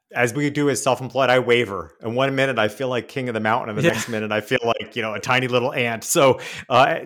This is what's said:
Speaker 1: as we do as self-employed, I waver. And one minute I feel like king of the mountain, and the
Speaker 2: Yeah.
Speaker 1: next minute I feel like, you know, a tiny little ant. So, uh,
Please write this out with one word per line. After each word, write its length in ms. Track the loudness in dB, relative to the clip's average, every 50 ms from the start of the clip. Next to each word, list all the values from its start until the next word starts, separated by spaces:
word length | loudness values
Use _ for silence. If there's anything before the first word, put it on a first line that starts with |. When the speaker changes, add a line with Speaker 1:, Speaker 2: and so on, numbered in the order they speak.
| _ _ -4
Speaker 1:
as 180 | -2 -2 -2 0
we 160 | -2 -2 -2
do 200 | 0 0 0 0
as 120 | 0 0
self-employed, 480 | 2 0 0 0 -2 -4 -2 2 4 4
I 100 | 4 4
waver. 580 | 4 4 2 2 2 0 -4 -8 -10 -12 _ _
And 160 | -8 -4 -2
one 180 | 0 0 0 0
minute 220 | 0 0 0 2 0
I 80 | 0 0
feel 180 | -2 -4 -4
like 200 | -4 -4 -4 -6 -6
king 180 | -8 -6 -6
of 60 | -4 -4
the 60 | -2
mountain, 280 | 0 0 0 0 -2 -4
and 80 | -4
the 40 | 0 0
Speaker 2:
Yeah. 60 | 0 0
Speaker 1:
next 140 | 0 -4
minute 240 | -6 -6 -4 -4 -2
I 80 | -2 -2
feel 200 | -2 -2 -2 0 0
like, 320 | 0 -2 -2 -4 -10 -6
you 60 | -6
know, 120 | -6 -4 -6
a 60 | -4
tiny 280 | -2 0 0 0 2 2
little 240 | 0 0 0 0 -2
ant. 300 | -2 -2 -2 -4 -6 -4
So, 340 | -2 2 4 6 6 4 2 -2 -12 -14 -12 -4 2
uh, 300 | 4 4 4 4 2 -2 -4